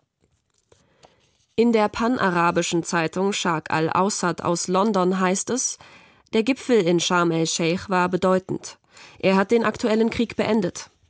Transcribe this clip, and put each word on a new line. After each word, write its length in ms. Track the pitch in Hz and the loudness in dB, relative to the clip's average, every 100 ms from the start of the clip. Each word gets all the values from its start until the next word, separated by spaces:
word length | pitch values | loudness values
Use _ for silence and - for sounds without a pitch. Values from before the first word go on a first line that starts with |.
| _ _ _ _ _ _ _ _ _ _ - _ _ _ _ - | _ _ _ _ _ _ _ _ _ _ -20 _ _ _ _ 2
In 180 | 233 | 2
der 160 | 220 208 | 4 0
panarabischen 920 | - 226 254 190 175 170 170 170 170 | 0 -2 0 0 2 2 0 0 -2
Zeitung 500 | 160 175 160 180 196 | -2 -2 -2 -2 -2
Sharq 380 | 202 190 156 - | -2 -2 -4 -2
al-Awsat 720 | 160 160 - 190 - 180 165 | -2 0 0 0 0 -2 -2
aus 240 | - 175 - | -2 -2 0
London 520 | 185 214 196 180 185 | 0 2 2 0 2
heißt 300 | 185 196 - | 0 0 -2
es, 300 | 247 - - - - - _ _ | -2 -4 -6 -16 -20 -20 _ _
der 100 | 220 | 0
Gipfel 340 | 220 262 - 233 | 0 -2 2 2
in 220 | 170 175 | 4 2
Sharm 320 | - 180 170 | 2 2 2
el-Sheikh 580 | 165 160 - 165 180 - | 0 0 0 -2 -2 -2
war 180 | 185 180 | 0 0
bedeutend. 720 | 180 185 185 - 160 - - _ - - - | 0 2 0 -2 -8 -10 -16 _ -20 -20 -4
Er 180 | 185 190 | 2 2
hat 140 | 196 | 4
den 140 | 233 | 2
aktuellen 480 | 220 - 233 220 226 | 2 -2 0 2 0
Krieg 240 | - 226 - | 0 -4 -2
beendet. 560 | 202 220 196 - - _ | 0 0 -2 -6 -14 _